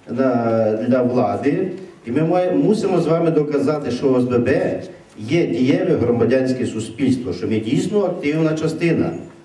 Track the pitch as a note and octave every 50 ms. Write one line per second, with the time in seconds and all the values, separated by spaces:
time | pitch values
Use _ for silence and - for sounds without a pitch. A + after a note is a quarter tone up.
0 | - - A#2 A#2+ C3+ B2+ A#2+ A#2 A#2 A2+ A2+ A2+ A2 G#2+ G#2+ A2+ A#2+ A#2+ B2+ B2+
1 | B2 A#2 A#2 B2 - G#2 G2+ - - C#3+ E3 F#3 F#3+ - - - - - - -
2 | - A#2 B2+ D3 D#3+ E3 F3 F3+ F3+ F3+ D3 C#3+ D#3 F#3 G#3+ - - G3 F#3 E3
3 | D3 D#3 E3 E3 E3+ E3 D3 D3 D3 D3 C#3+ C#3 - D3+ D3+ C#3+ - B2+ B2 -
4 | C#3+ C3+ B2+ B2 B2 - B2 A#2 A2+ B2+ D3 F3+ - - - - - - - -
5 | - - - - G#2+ A#2 D3+ E3+ D#3 - - - B2+ B2+ D#3 - F#3 F#3 D3+ -
6 | A2+ A#2 A#2+ B2+ - - C3 C3 C3 C3 B2+ - A#2 - - A2 - - - -
7 | C#3 - - - E2+ F2+ - - A2+ G2+ A2 A2 G#2+ A2+ C#3+ E3+ - - G#3 G#3
8 | G3 F3+ F3 - C#3+ C#3+ D#3 D#3+ D#3+ D#3 D#3 D#3 D#3+ D3+ - - E3+ E3 D3+ -
9 | - - - - - - - -